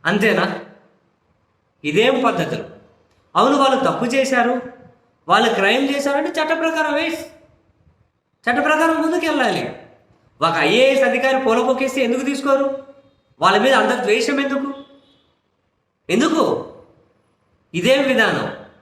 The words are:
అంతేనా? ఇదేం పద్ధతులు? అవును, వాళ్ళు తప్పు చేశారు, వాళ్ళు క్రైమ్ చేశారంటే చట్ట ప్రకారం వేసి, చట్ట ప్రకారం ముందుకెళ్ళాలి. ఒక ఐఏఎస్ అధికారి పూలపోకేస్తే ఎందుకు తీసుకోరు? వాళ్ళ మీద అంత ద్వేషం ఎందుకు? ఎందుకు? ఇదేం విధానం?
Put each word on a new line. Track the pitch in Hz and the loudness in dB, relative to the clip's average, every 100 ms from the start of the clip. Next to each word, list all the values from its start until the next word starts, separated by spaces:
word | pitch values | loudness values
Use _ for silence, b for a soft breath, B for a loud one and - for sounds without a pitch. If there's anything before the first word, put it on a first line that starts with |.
అంతేనా? | 160 202 214 180 185 - - - _ _ _ _ _ _ _ _ _ _ | 0 2 2 2 -2 -6 -14 -20 _ _ _ _ _ _ _ _ _ _
ఇదేం | 147 165 240 262 | -2 0 2 2
పద్ధతులు? | 240 175 156 - - - _ _ _ _ _ 170 | 0 0 -4 -6 -10 -18 _ _ _ _ _ 0
అవును, | 240 285 | 2 4
వాళ్ళు | 269 254 170 | 2 2 0
తప్పు | - 240 269 | -2 -2 0
చేశారు, | 262 254 240 254 - - - _ _ _ - | 0 0 0 -2 -6 -18 -20 _ _ _ 0
వాళ్ళు | 202 233 | 2 2
క్రైమ్ | 202 196 247 277 | 2 0 2 0
చేశారంటే | 277 277 285 339 | -2 -2 -2 -2
చట్ట | 330 311 330 | -4 -2 -2
ప్రకారం | 330 320 302 294 | -2 -2 -2 -2
వేసి, | 330 330 - - _ _ _ _ _ _ _ _ _ _ - | -4 -6 -12 -20 _ _ _ _ _ _ _ _ _ _ -4
చట్ట | 247 302 | -2 0
ప్రకారం | 311 330 311 | 2 2 0
ముందుకెళ్ళాలి. | 320 349 320 294 233 180 - - - _ _ _ _ _ | 0 0 -2 0 0 -2 -6 -12 -20 _ _ _ _ _
ఒక | 160 165 147 | -2 0 2
ఐఏఎస్ | 226 269 262 247 | 4 4 4 2
అధికారి | 247 262 262 254 | 2 0 0 2
పూలపోకేస్తే | 233 254 262 269 277 | 0 0 -2 -2 -2
ఎందుకు | 233 254 277 | -2 -2 -2
తీసుకోరు? | 277 277 269 269 - - - _ _ _ _ | -4 0 0 0 -4 -12 -20 _ _ _ _
వాళ్ళ | 175 202 | 2 4
మీద | 247 254 | 4 2
అంత | - - | 2 -2
ద్వేషం | 196 233 247 277 | 0 0 0 -2
ఎందుకు? | 269 277 277 - - - _ _ _ _ _ _ _ _ _ _ - | -2 -4 -6 -10 -16 -20 _ _ _ _ _ _ _ _ _ _ -2
ఎందుకు? | 190 320 320 214 - - - - _ _ _ _ _ _ _ _ | 0 2 2 0 -2 -8 -18 -20 _ _ _ _ _ _ _ _
ఇదేం | 170 214 269 269 | -4 0 2 2
విధానం? | 226 208 139 104 - - _ | 2 0 0 -6 -10 -20 _